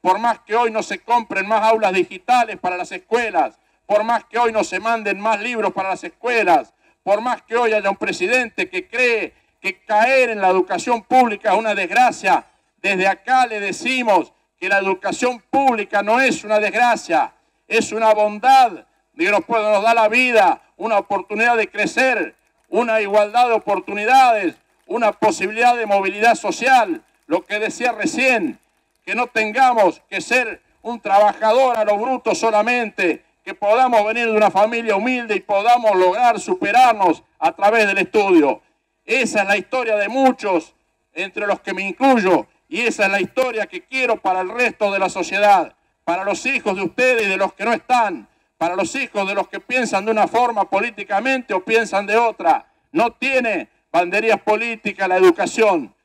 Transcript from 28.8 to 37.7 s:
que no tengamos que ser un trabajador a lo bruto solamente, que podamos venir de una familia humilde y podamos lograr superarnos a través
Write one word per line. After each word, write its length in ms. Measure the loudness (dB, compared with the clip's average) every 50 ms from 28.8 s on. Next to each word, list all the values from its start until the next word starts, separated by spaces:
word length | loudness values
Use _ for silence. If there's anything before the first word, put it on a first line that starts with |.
| _ _ _ _ _
que 100 | -8 -4
no 120 | -4 -4 -4
tengamos 720 | _ -4 -4 -2 2 2 4 4 4 4 2 2 2 -2 _ _
que 120 | -10 -10
ser 400 | -6 -2 -2 -2 -2 -2 -8 -14 _ _ _ _
un 180 | _ -12 -12 -4
trabajador 800 | _ 4 4 6 6 4 2 2 0 2 4 4 4 4 2 2
a 80 | 2
lo 120 | 0 0 0
bruto 380 | 0 -2 -4 -2 -2 -2 -2
solamente, 880 | 0 0 2 2 2 2 2 0 -2 -2 -6 -4 -2 -2 -2 -2 -4 _ _ _ _ _
que 120 | -16 -10
podamos 500 | _ 0 2 4 4 4 4 4 2 2
venir 200 | 2 -2 -2 -2
de 80 | 0 2
una 180 | 2 2 2
familia 440 | 4 2 2 2 0 -4 -2 -2 -2
humilde 400 | 0 0 -2 -4 -4 -4 -4 -6
y 40 | -6
podamos 560 | -4 -2 -2 0 2 4 2 4 4 2 2
lograr 440 | 4 2 2 2 2 2 2 2 0
superarnos 840 | -2 -6 -4 -4 -2 2 4 6 6 6 4 2 2 0 0 -2 _ _ _ _
a 140 | -4 -4 -2
través 340 | 2 0 2